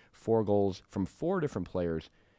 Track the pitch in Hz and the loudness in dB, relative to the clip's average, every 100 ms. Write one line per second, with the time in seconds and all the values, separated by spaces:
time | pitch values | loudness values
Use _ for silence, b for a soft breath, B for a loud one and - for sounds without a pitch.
0 | B - - 113 104 104 98 90 - - | B -10 0 2 4 2 2 -2 -6 -4
1 | 92 - 160 196 151 107 90 92 87 82 | -4 -4 -4 -2 -2 -4 -6 -4 -2 -4
2 | - b b | -6 b b